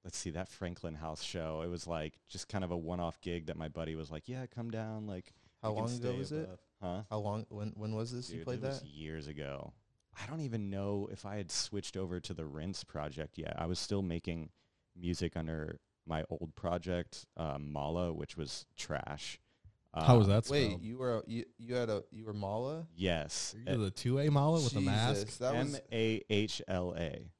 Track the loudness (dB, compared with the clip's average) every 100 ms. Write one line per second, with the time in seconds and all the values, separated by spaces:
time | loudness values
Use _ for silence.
0 | -8 -6 -4 -2 -4 -4 -4 -4 -6 -6
1 | -6 -6 -6 -4 -2 -2 -2 -4 -2 -2
2 | -2 -8 _ -10 -4 -2 0 0 0 0
3 | -2 -2 -4 -4 -4 -4 -4 -4 -4 -4
4 | -6 -8 -8 -8 -8 -6 -4 -4 -4 -4
5 | -6 -6 -10 -20 -20 _ -2 0 0 0
6 | -2 -2 -2 -4 -6 -10 _ _ -4 -4
7 | -2 -2 0 -2 -4 -6 -6 -4 -2 -2
8 | -2 -4 -6 -6 -4 -2 -2 -4 -8 -10
9 | -6 -6 -6 -6 -6 -6 -8 -14 _ _
10 | _ -12 -8 -4 -2 -2 0 -2 0 0
11 | -2 -6 -6 -6 -4 -2 -2 -2 -4 -4
12 | -2 -2 -4 -6 -4 -4 -4 -4 -6 -4
13 | -4 -4 -6 -4 -4 -2 0 0 0 0
14 | 2 0 -2 -4 -6 _ _ _ _ -6
15 | -2 2 0 0 -2 -2 -4 -8 _ _
16 | -4 -2 -2 -4 -6 -4 0 0 2 0
17 | -2 -10 -14 -6 -4 -2 -4 -2 0 2
18 | 0 -2 -6 -6 -6 -6 -12 -12 -4 -4
19 | -4 -8 -8 -10 _ _ -20 _ _ 4
20 | 10 12 12 8 6 4 4 2 -6 -2
21 | 0 0 0 -6 -6 _ -4 0 2 0
22 | -2 -12 -6 -4 -2 0 -2 -4 -8 2
23 | 4 4 0 -4 -4 -6 0 2 2 2
24 | 2 4 6 6 6 6 4 4 4 4
25 | 4 2 0 -2 0 2 0 -2 -2 2
26 | 4 4 4 4 4 0 0 0 2 0
27 | -2 -4 -10